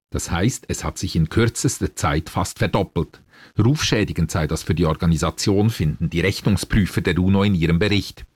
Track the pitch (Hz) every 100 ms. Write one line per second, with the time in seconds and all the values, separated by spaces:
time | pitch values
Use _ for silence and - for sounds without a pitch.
0 | _ - - 87 107 - - 78 78 -
1 | - 85 80 - 117 - - - 85 -
2 | 90 156 - - - - 170 - 95 -
3 | - - _ - - - 107 151 - 110
4 | 101 - 82 92 78 80 - 80 82 78
5 | 85 80 85 - - 101 107 113 80 -
6 | 82 82 92 - - 101 - 117 90 -
7 | 95 85 92 98 101 92 80 85 104 101
8 | - - -